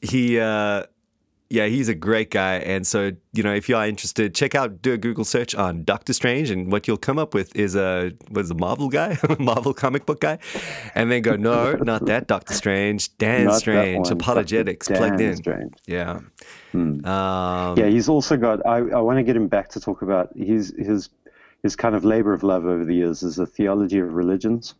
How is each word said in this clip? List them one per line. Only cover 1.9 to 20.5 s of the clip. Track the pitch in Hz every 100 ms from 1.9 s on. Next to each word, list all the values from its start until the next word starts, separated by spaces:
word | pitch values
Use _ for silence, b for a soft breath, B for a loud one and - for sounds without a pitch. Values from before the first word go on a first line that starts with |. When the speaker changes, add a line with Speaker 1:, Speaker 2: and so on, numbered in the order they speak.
Speaker 1:
a |
great | 92 87 110 110
guy. | 104 95 92
And | 82 95 92
so, | 107 101 90 _
you | -
know, | 104
if | 104 -
you | 117
are | 107
interested, | 104 - - 104
check | 82 139
out, | 143 127 92
do | 131
a | 123
Google | 117 113
search | 110 123 120
on | - 95 85
Doctor | 80 117 -
Strange, | 127 127 127 151
and | 95 92
what | 101 101
you'll | 110
come | - 139
up | 156
with | 104 95
is | - 104 95
a, | 95 92 90 - -
what | 104 92
is |
a |
Marvel | 85 87 113 139
guy? | 135 165 165 143
<laughs> | 151
Marvel | 127 127 123
comic | 135 139 139 -
book | -
guy? | 151 156 B B B B B
And | - 117
then | 123
go, | 113 104
"No, | 110 120 120
not | 151 120 110 107
that | 110 -
Doctor | 98 -
Strange. | - - 98 101 104 - _
Dan | 107 123
Speaker 2:
Not | -
that | 107
Speaker 1:
Strange, | 113 104 98 92 90
Speaker 2:
one. |
Speaker 1:
Apologetics, | 87 117 120 95 110 104 92 -
Speaker 2:
Doctor | 95
Speaker 1:
Plugged | 113 98
Speaker 2:
Dan | 107
Speaker 1:
In." | 87
Speaker 2:
Strange. | 85 - - - -
Speaker 1:
Yeah. | 87 85 87 - - B B B
Speaker 2:
Hmm. | 90 85 73
Speaker 1:
Um, | 73 95 95 92 92 90 90 90
Speaker 2:
Yeah, | 107
he's | 113 113
also | 151 135 147
got, | 117 110 -
I, | 117
I | 120 120
wanna | 113 131
get | 120 113
him | 104
back | 101 98
to | -
talk | - 98
about | 95 95 90
his, | - 98